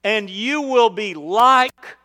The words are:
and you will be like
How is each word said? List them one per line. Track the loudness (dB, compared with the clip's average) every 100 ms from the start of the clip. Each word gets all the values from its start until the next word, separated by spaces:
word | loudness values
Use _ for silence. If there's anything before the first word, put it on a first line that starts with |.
and | -2 -4 -4
you | -8 -4 -4
will | 0 2 2
be | 0 -8
like | -8 -4 2 4 4 2 _ -20 -20